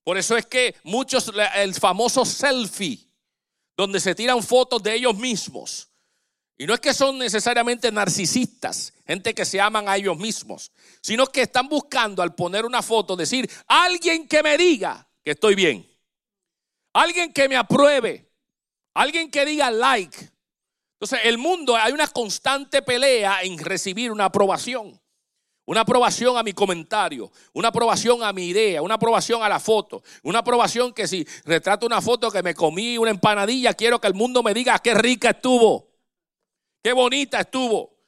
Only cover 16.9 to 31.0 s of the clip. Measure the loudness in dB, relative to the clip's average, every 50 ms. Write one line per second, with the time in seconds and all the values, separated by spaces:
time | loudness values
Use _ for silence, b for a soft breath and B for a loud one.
16.9 | _ 2 2 2 0 -4 -4 -2 0 0 0 2 2 -2 0 0 4 4 6 6
17.9 | 4 2 -2 -4 -8 -8 _ _ _ _ _ _ _ _ _ _ _ _ _ _
18.9 | _ 0 0 0 0 -4 -4 -2 -2 -2 0 0 0 0 0 0 0 0 2 2
19.9 | 2 0 -2 -8 -14 -20 -20 -20 _ _ _ _ _ _ _ _ _ _ _ _
20.9 | _ _ -8 -6 -4 0 0 0 0 0 0 -2 -2 -2 0 0 0 2 2 0
21.9 | 0 0 -2 -2 -2 -6 -6 -6 -8 -4 -2 -2 -2 -2 -4 _ -2 -2 -2 0
22.9 | -2 2 2 2 2 2 2 0 0 0 -2 -6 -8 -8 -6 -6 -6 -4 -4 -6
23.9 | -6 -6 -6 -6 -2 0 -2 0 2 2 2 2 2 -2 -4 -6 -8 -8 -10 -12
24.9 | -20 _ _ _ _ _ _ _ _ _ _ _ _ _ _ -2 0 0 2 4
25.9 | 4 4 4 2 2 2 0 2 2 2 -2 -4 0 0 0 0 0 -4 -4 _
26.9 | -2 -2 -2 -2 -4 -8 -14 -14 b b b b b -2 -2 0 2 2 2 2
27.9 | 2 2 2 2 2 2 0 -4 -4 -4 -4 -2 0 2 2 2 0 -2 -2 -2
28.9 | -2 0 2 2 2 2 2 0 -2 0 0 0 0 0 2 2 2 2 2 _
29.9 | -16 -18 B B B B B -2 0 0 2 2 2 2 2 2 2 -2 -2 -2
30.9 | -2 -6